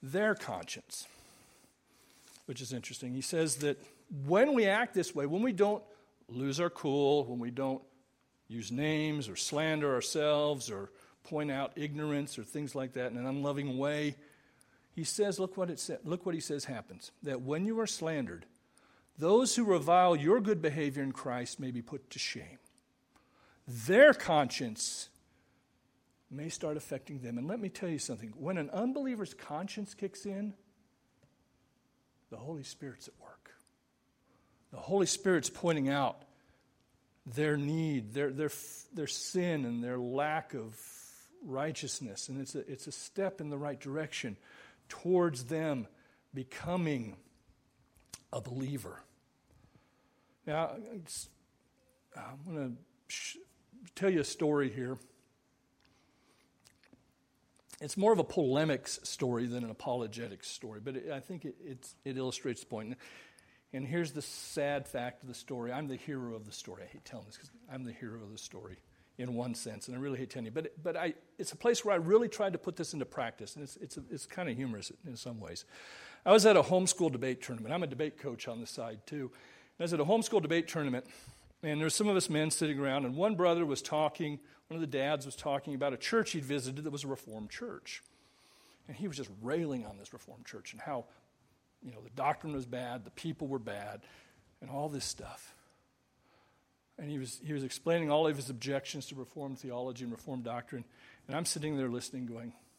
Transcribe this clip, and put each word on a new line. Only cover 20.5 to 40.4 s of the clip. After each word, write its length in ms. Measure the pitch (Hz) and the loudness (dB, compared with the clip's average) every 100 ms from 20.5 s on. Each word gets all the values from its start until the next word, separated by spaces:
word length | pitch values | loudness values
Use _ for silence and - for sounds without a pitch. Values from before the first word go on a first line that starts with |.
| 175 | 4
behavior 400 | 156 143 147 139 | 2 2 0 0
in 120 | 135 | -2
Christ 480 | - 139 123 120 - | -2 -2 -2 -4 -4
may 100 | 131 | -4
be 100 | 123 | -4
put 280 | 117 139 - | -6 -10 -10
to 100 | - | -6
shame. 400 | - 117 - - _ _ _ _ _ _ _ _ - _ - | -4 -4 -10 -16 _ _ _ _ _ _ _ _ -20 _ -12
Their 480 | 120 110 202 294 | -6 4 10 12
conscience 960 | - - 156 127 - 262 220 - - - - _ _ _ _ _ _ _ _ _ _ - | 10 6 4 4 2 -4 -4 -6 -6 -10 -16 _ _ _ _ _ _ _ _ _ _ -14
may 200 | 135 156 | -8 -6
start 260 | - 165 151 | -4 -2 -2
affecting 440 | - 131 - 143 | -4 -6 -6 -8
them. 180 | 123 117 | -4 -2
And 100 | 143 | -2
let 120 | 233 | -2
me 100 | 196 | -4
tell 200 | - 180 | -4 -2
you 100 | 151 | -2
something. 340 | - 117 113 107 | -2 -6 -8 -6
When 220 | 139 185 | -2 -2
an 120 | 143 | -2
unbeliever's 640 | - 247 277 269 233 185 | 0 0 0 -2 -2 -6
conscience 600 | - - 151 196 - 202 | -8 -8 -6 -4 -6 -8
kicks 320 | - 196 - 202 | -6 -6 -6 -8
in, 280 | 196 208 196 _ _ _ _ _ _ _ _ _ _ _ _ _ _ _ _ - | -4 -4 -6 _ _ _ _ _ _ _ _ _ _ _ _ _ _ _ _ -18
the 80 | 101 | -14
Holy 260 | 131 160 | -10 -10
Spirit's 440 | 135 - 143 - - | -10 -12 -12 -12 -18
at 60 | - | -20
work. 300 | - - - - _ _ _ _ _ _ _ _ _ _ _ | -20 -20 -20 -20 _ _ _ _ _ _ _ _ _ _ _
The 80 | - | -12
Holy 260 | - 196 175 | 0 4 4
Spirit's 440 | - 196 175 - | 2 4 4 2
pointing 380 | - 175 156 135 | -2 2 2 4
out 360 | 143 127 - - _ _ _ _ _ _ _ _ _ - | 2 2 0 -12 _ _ _ _ _ _ _ _ _ -8
their 300 | 120 151 147 | 0 2 4
need, 580 | 143 160 160 139 107 | 2 2 2 0 -2
their, 180 | 127 143 | -2 -2
their, 200 | 135 151 - - - - | 0 -2 -4 -12 -14 -12
their 140 | 190 143 | -6 -6
sin 560 | - - 185 175 156 123 | -4 -2 0 2 2 0
and 180 | 117 | -2
their 140 | 120 127 | -2 -2
lack 560 | 123 135 147 156 | -2 0 2 0